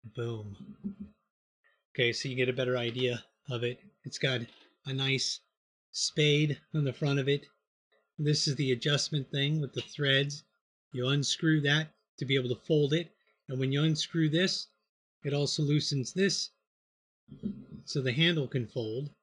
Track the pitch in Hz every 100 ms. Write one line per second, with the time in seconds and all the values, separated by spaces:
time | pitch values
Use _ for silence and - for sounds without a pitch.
0 | 107 113 117 113 104 101 - - 202 -
1 | 202 _ _ _ _ _ _ _ _ -
2 | 120 113 139 127 127 127 127 127 120 120
3 | 127 117 - _ - 123 120 127 - _
4 | - - 139 127 117 - - _ - 135
5 | 135 131 - - _ _ _ _ _ -
6 | - - 151 147 151 143 _ 156 139 120
7 | 147 143 135 143 - _ _ _ _ _
8 | _ - 151 147 - 131 135 123 151 143
9 | - 151 127 143 139 156 139 - - -
10 | 143 135 143 143 _ _ _ _ _ 127
11 | 123 143 135 - 160 156 143 147 156 _
12 | _ - 131 135 127 123 - 156 147 156
13 | 170 _ _ _ - 131 135 139 160 151
14 | - 165 156 160 190 - - _ _ _
15 | _ _ 147 143 143 - 147 151 147 143
16 | 123 180 196 - - _ _ _ _ _
17 | _ _ _ 139 - - - - - 147
18 | 127 123 165 165 131 131 113 - 110 113
19 | 143 _